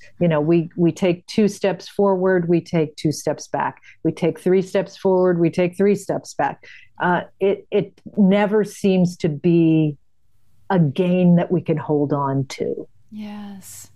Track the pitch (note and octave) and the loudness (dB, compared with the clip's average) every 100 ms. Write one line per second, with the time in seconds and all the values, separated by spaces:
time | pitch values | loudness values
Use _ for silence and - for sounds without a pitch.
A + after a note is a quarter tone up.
0 | - - F3 D3+ D3+ E3+ E3 - E3+ E3 | -20 -2 0 2 2 0 0 0 0 2
1 | F#3 F3 - - G3+ G#3 G3 F3+ - - | -2 -2 -4 0 0 0 -4 -4 -8 -2
2 | G3+ F#3 F#3 F#3 E3+ E3+ - E3+ D3+ - | 0 2 2 0 2 0 0 -2 -2 -2
3 | D#3 D3 D#3+ D3 - C#3+ C3+ - - - | -4 -2 -4 -6 -6 -6 -6 -8 -20 -6
4 | D#3+ D#3 E3 D#3+ F#3 F#3+ F#3 G3 F3+ - | -6 -2 -2 -2 0 2 2 -4 -4 -4
5 | G3 F#3 F#3 E3+ E3 F3+ F3+ F3+ G3+ G3 | 0 2 2 2 0 2 -2 2 2 2
6 | - D3+ - - C#3+ - - - - - | -2 -6 -6 -4 -4 -6 -18 -20 -20 -6
7 | E3+ F3 - - G3 - - G#3 F3+ _ | -2 -2 -4 -4 -2 -2 -4 -4 -4 _
8 | - - F#3 G3+ G#3 G#3+ F#3 - G3 F#3 | -10 2 2 4 2 0 -2 -2 0 2
9 | F3 - E3+ C#3+ F3 E3+ D#3+ D#3+ D#3 C#3+ | 0 0 -4 0 2 4 4 4 0 -4
10 | _ _ _ _ _ - - F3+ D3 D#3 | _ _ _ _ _ -20 -2 2 2 0
11 | F3+ F3+ F3 F3 - E3+ - D3+ D3 D3 | 0 4 4 4 2 -2 0 -4 0 0
12 | C#3+ C#3+ C#3 C3+ C3+ - - - - - | 0 -2 -2 -2 -4 -6 -6 -6 -12 -20
13 | - G#3+ G#3 G#3 G3+ G3 - - - | -20 -14 -14 -14 -16 -18 -20 -20 -20